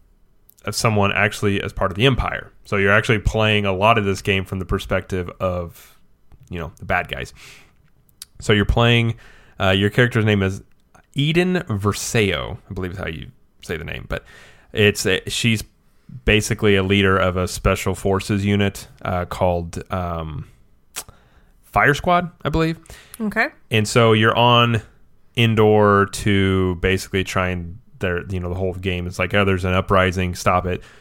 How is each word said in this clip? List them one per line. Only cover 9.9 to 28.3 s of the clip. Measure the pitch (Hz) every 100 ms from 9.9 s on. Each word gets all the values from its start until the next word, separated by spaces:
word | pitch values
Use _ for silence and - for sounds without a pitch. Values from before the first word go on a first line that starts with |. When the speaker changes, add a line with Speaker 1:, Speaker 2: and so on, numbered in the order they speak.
Speaker 1:
character's | - 120 120
name | 107 101
is | 95 95 - _ _ _ _
Eden | - 147 165 185 180 -
Versio, | 101 101 95 - 120 101 78 60 - -
I |
believe | 92 92
is | 92
how | 82
you | 80 - - _ _
say | - 82
the |
name, | 80 71 58
but | 82 - - - - _
it's | - 104 101 104
a, | 95 -
she's | - 120 110 - _ _ _ - -
basically | - 107 - 110 107
a | 98
leader | 95 101 98 95
of | 92 90
a | 90
special | - 101 95 -
forces | 90 98 95 - 104
unit, | 101 101 101 - - -
uh, | - 90 87
called, | - 92 87 85 - -
um, | 92 87 82 80 78 - - _ _ _ - - - _ _ _ _
Fire | _ 104 117
Squad, | 143 185 175 175 -
I | -
believe. | 160 160 165 - - - -
Speaker 2:
Okay. | 214 220 269 - -
Speaker 1:
And | 110 104
so | 120 113
you're | 110 110 -
on | 120 120 120 113 - _ - - - -
Endor | 117 110 107 107 104 101 98
to | - 107 98 95 95 92 87
basically | 92 95 - 95
try | 92 98 92
and, | 90 85 90 - -
there, | 95 87
you | -